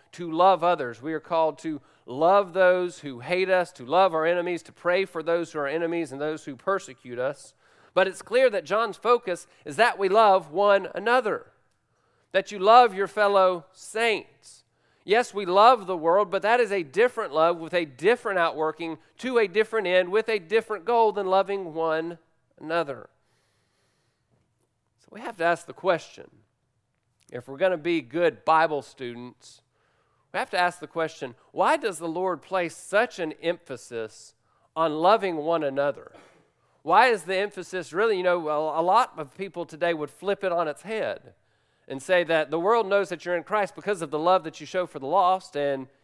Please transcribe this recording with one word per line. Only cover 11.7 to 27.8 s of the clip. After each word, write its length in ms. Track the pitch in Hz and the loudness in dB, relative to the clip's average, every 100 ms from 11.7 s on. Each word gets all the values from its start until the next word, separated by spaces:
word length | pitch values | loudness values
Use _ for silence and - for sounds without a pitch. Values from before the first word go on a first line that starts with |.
| _ _ _ _ _ _ | _ _ _ _ _ _
that 200 | 185 190 | -4 -4
you 80 | 202 | 0
love 340 | 190 240 240 | 6 8 8
your 140 | 190 196 | 4 -4
fellow 580 | - 202 202 185 180 156 | 0 2 4 4 2 -6
saints. 920 | _ - 214 233 196 - _ - - _ _ _ _ | _ -12 -4 -2 -2 -6 _ -20 -20 _ _ _ _
Yes, 300 | - 214 240 | -2 0 0
we 120 | 190 196 | -4 0
love 420 | 185 220 254 185 | 6 6 6 0
the 80 | 185 | -4
world, 340 | 160 185 208 | 2 2 2
but 120 | 190 | -2
that 180 | 202 240 | 0 2
is 100 | 220 | 0
a 120 | 196 | -2
different 500 | 151 151 240 233 196 | -4 0 0 0 -4
love 260 | 147 165 170 | 2 2 2
with 140 | 160 | -4
a 120 | 175 160 | -4 -4
different 540 | 123 170 240 226 185 | -2 0 0 0 0
outworking 580 | 170 139 156 151 165 156 _ - | 0 0 -4 -4 -10 -12 _ -12
to 180 | 247 240 | -4 0
a 100 | 208 | 0
different 400 | 180 214 226 180 | 0 -2 -2 0
end 220 | 180 180 | 2 2
with 180 | 208 220 | 0 -2
a 100 | 220 | -4
different 460 | 160 220 214 208 | -2 -2 -2 -6
goal 300 | 170 240 220 | -2 2 2
than 140 | 202 190 | 0 0
loving 460 | 190 190 202 180 | 2 2 -4 -6
one 440 | 156 160 160 165 170 _ _ _ _ | -4 -2 -2 -4 -10 _ _ _ _
another. 500 | 151 165 151 123 - _ _ _ _ _ _ _ _ _ _ _ _ _ _ _ _ _ _ _ | -6 -4 -4 -8 -18 _ _ _ _ _ _ _ _ _ _ _ _ _ _ _ _ _ _ _
So 80 | _ | _
we 100 | 208 | -16
have 160 | 247 190 | -14 -4
to 80 | 165 | 0
ask 200 | 170 - | 0 -4
the 60 | |
question, 580 | - 185 165 - - - _ _ _ _ _ _ _ _ _ _ | -6 -2 -2 -4 -20 -20 _ _ _ _ _ _ _ _ _ _
if 160 | 123 120 | -16 -14
we're 80 | 135 | -2
gonna 220 | 180 | -2
be 240 | 175 | 0